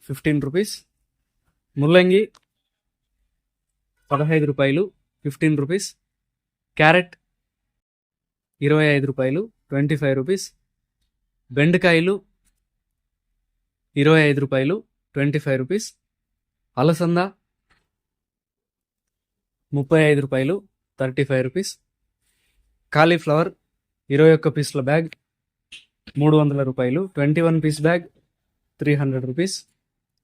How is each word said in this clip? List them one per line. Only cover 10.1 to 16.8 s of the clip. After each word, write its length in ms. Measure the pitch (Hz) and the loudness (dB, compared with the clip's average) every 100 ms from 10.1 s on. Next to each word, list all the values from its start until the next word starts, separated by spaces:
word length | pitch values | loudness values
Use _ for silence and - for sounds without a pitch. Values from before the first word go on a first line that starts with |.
| 135 | -2
రూపీస్. 300 | 131 190 - _ _ _ _ _ _ _ _ _ - | -2 -6 -8 _ _ _ _ _ _ _ _ _ -8
బెండకాయలు 640 | 131 151 175 180 165 175 202 _ _ _ _ _ _ _ _ _ _ _ _ _ _ _ _ _ 143 | 0 2 2 2 2 0 -4 _ _ _ _ _ _ _ _ _ _ _ _ _ _ _ _ _ -2
ఇరవై 260 | 147 160 | 2 4
ఐదు 180 | 147 139 | 4 0
రూపాయలు, 360 | 135 135 139 208 - _ _ 143 | -2 -2 -2 -4 -8 _ _ -4
ట్వంటీ 240 | 143 147 | -2 -2
ఫైవ్ 200 | 147 131 | -2 -4
రూపీస్. 280 | 131 196 - - _ _ _ _ _ _ _ | -2 -6 -8 -18 _ _ _ _ _ _ _
అలసంద 420 | - | -2